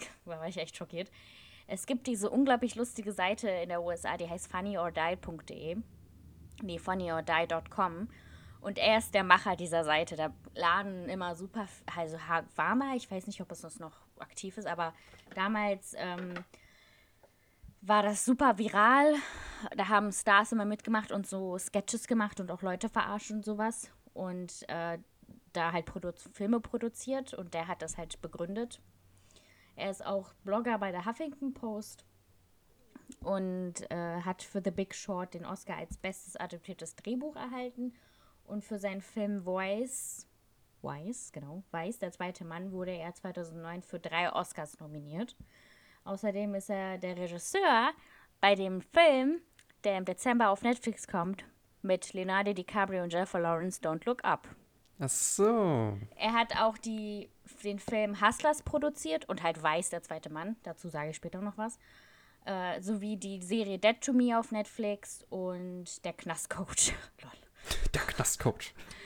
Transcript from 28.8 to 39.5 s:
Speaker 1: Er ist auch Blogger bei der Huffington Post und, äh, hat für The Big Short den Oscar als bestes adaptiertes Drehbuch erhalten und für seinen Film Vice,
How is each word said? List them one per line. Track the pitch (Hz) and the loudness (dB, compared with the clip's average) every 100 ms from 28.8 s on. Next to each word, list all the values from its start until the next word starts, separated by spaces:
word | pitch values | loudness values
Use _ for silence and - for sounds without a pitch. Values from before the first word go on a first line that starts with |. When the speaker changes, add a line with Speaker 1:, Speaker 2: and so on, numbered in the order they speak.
| - _ _ - - - - - - - | -20 _ _ -20 -20 -20 -20 -20 -18 -8
Speaker 1:
Er | 196 | -6
ist | 190 - | -6 -4
auch | 196 190 - | -4 -4 -10
Blogger | 196 208 240 220 | -2 0 2 0
bei | 196 | 0
der | 180 180 | -2 -4
Huffington | 226 320 277 277 | -4 -6 -6 -6
Post | 269 233 214 214 - - _ _ _ _ _ _ _ _ - - - | -4 -6 -6 -8 -16 -20 _ _ _ _ _ _ _ _ -20 -20 -10
und, | - 196 190 185 180 170 - | -4 -2 -2 -4 -6 -8 -8
äh, | 175 170 175 | -6 -4 -4
hat | 175 185 | -4 -6
für | - 202 | -6 -4
The | 190 | -2
Big | 175 190 - | -2 -4 -6
Short | - 185 180 | -6 -6 -6
den | 170 - | -8 -10
Oscar | 196 - 160 | -10 -8 -8
als | 165 - | -8 -8
bestes | 185 185 - - | -8 -8 -12 -10
adaptiertes | 175 175 - 185 165 - | -10 -10 -14 -12 -14 -10
Drehbuch | - 247 302 294 | -6 -4 -4 -8
erhalten | 247 247 247 247 247 240 _ _ - _ | -8 -8 -8 -6 -8 -10 _ _ -20 _
und | - 208 - | -10 -8 -6
für | 208 | -6
seinen | 196 190 | -4 -6
Film | - - 208 202 | -8 -4 -2 -2
Vice, | 180 | -2